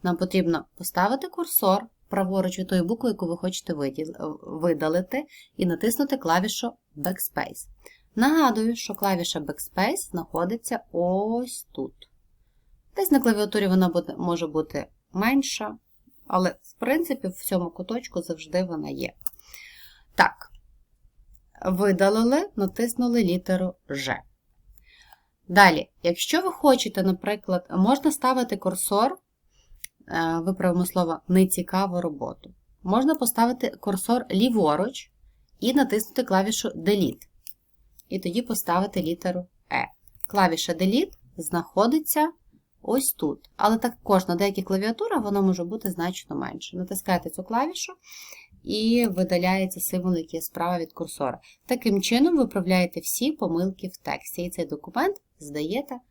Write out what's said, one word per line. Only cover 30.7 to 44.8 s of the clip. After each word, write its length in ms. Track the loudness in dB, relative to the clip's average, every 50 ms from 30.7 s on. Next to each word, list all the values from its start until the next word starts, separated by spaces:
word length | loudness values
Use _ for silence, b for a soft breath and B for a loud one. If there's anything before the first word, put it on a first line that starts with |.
| 2 2 0
слово, 340 | 0 0 -2 0 0 -2 -6 _ 2
нецікаву 760 | 6 6 6 6 4 -2 -4 -2 0 0 0 0 -2 -2
роботу. 520 | -2 -4 -4 -6 -8 -10 -10 -12 -18 -20 -20 _ _ _ _ _ _
Можна 320 | 0 2 4 4 4 2
поставити 540 | 2 0 -2 2 2 2 2 2 0 -2 -4
курсор 560 | -4 -4 -4 -2 -2 -2 0 2 0 0 0 0
ліворуч 800 | 2 2 4 4 4 4 4 4 4 2 0 -2 -4 -10 -16 _ _ _ _ -20 _ _ _ _ _ _
і 140 | -2 2 4
натиснути 500 | 4 4 4 2 -2 -2 -2 -2 -4 0
клавішу 460 | 2 2 2 2 2 -2 -2 -4 -6
Delete. 580 | -6 -2 0 2 2 4 2 0 0 -6 -14 _ _ _ _ -20 -20 _ _ _ _ _ _ _ _ -20 -16 _
І 100 | -8 -6
тоді 220 | -6 -4 -4 -4
поставити 600 | -4 -2 -6 -6 -2 0 0 0 0 0 -2 -2
літеру 440 | -2 -2 -2 -2 -4 -6 -4 -4 -8 -12 _ _ _ _
«Е». 160 | -4 -4 -4 -4 -10 _ _ -20 _ _ -20 -4
Клавіша 460 | 2 4 4 4 4 0 -2 -4 -2
Delete 380 | 0 0 2 4 2 2 0 -4 _ _ -20 _ -10
знаходиться 920 | -8 -4 -2 -4 -4 -2 _ 2 2 4 4 2 0 0 2 2 2 0 0 _ _ _ _ _ _ _ _ _
ось 320 | -4 0 0 0 0 -2 -4
тут. 360 | _ -2 -4 -4 -4 _ -20 _
Але 220 | _ 2 4 4 4
також 500 | 2 -2 -4 _ 0 4 4 4 4 2
на 80 | 0
деяких 300 | 0 0 0 0 -2 -2
клавіатурах 580 | 0 0 0